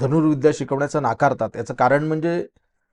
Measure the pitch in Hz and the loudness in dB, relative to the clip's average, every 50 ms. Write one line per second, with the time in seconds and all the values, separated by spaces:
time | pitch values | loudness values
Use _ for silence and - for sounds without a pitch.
0 | 139 127 151 165 156 156 151 135 139 151 147 - 135 - 139 135 147 143 - 151 | -2 0 2 2 2 2 2 2 2 2 2 0 -4 -4 -2 -2 -2 -2 -2 -2
1 | 135 117 113 - 147 139 127 - 113 104 - - 110 - 131 - 131 127 135 147 | -2 -2 0 2 2 0 2 0 -4 -6 -6 -8 -8 -6 -2 2 2 4 4 2
2 | 151 156 156 156 156 170 170 175 - - _ _ _ _ _ _ _ _ | 0 0 -2 -2 -2 -2 -2 -4 -6 -8 _ _ _ _ _ _ _ _